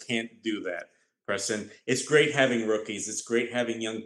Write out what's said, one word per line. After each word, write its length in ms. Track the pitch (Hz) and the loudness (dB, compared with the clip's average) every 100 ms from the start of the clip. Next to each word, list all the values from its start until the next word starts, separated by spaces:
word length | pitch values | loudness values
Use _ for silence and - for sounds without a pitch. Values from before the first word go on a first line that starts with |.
| - | -4
can't 220 | 117 117 98 | -2 -4 -6
do 200 | 110 101 | -4 -4
that, 220 | 90 85 - _ _ _ - | -4 -8 -10 _ _ _ -6
Preston. 440 | 98 - 107 98 - - | -4 -2 -4 -6 -8 -2
It's 200 | 131 - | -2 4
great 260 | 151 151 | 4 6
having 340 | 139 131 120 107 | 4 4 4 2
rookies. 400 | 107 113 98 104 | 0 -2 -6 -6
It's 140 | 107 | -8
great 320 | - 117 117 | 0 0 0
having 300 | 123 117 110 | -2 -2 -2
young 200 | 110 110 | -4 -6